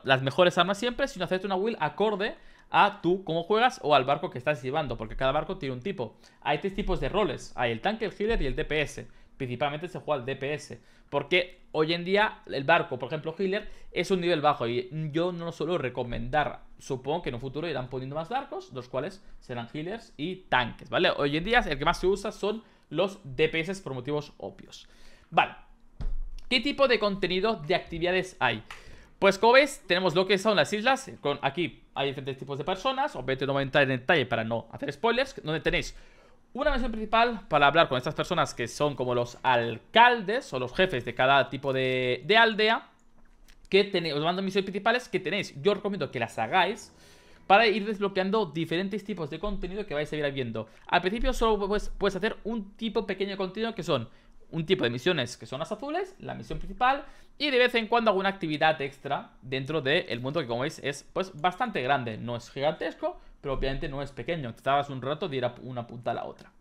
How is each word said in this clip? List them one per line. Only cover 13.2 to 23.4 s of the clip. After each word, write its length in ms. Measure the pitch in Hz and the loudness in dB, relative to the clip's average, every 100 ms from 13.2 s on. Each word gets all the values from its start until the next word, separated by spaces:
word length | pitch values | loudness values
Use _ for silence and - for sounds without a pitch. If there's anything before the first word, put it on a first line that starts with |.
| 156 - | -6 -4
healer, 320 | 190 190 - - - | -2 -2 -6 -14 -8
es 180 | - 175 | -4 0
un 100 | 190 | 0
nivel 200 | 175 165 | 2 2
bajo 260 | 147 147 117 | 4 2 0
y 220 | 120 - 156 156 | -2 -4 -6 -4
yo 180 | 147 175 | -2 -2
no 140 | 175 | -2
lo 80 | 170 | -8
suelo 260 | 160 156 175 | -4 -2 -2
recomendar. 840 | 131 127 117 120 120 147 143 - - - | -2 -4 -6 -4 0 0 0 -4 -16 -14
Supongo 440 | - 131 131 165 | -8 -6 -4 -4
que 60 | 165 | -4
en 80 | 120 | -8
un 40 | |
futuro 280 | 131 139 170 | -8 -8 -6
irán 200 | 135 127 | -6 -6
poniendo 280 | 135 131 147 | -8 -8 -8
más 120 | 160 | -4
barcos, 440 | 247 269 370 370 | -6 -6 -10 -12
los 160 | 127 120 | -14 -8
cuales 360 | 127 156 - - - | -6 -6 -8 -18 -16
serán 300 | - 120 117 | -10 -10 -8
healers 400 | 151 160 226 - - | -8 -8 -10 -12 -8
y 200 | 160 185 - | -8 -8 2
tanques, 400 | 127 117 - - | 2 2 -4 -2
¿vale? 220 | 143 180 - | 2 2 2
Hoy 200 | 143 151 | 0 0
en 80 | |
día 160 | 185 240 | 2 2
el 180 | 202 139 | 2 0
que 60 | |
más 140 | 151 170 | 0 2
se 80 | 185 | 2
usa 260 | 196 208 | 0 -2
son 320 | - 196 220 - _ - | -4 -4 -4 -8 _ -6
los 300 | 151 190 196 | -2 -2 -2
D 260 | 143 131 | -6 0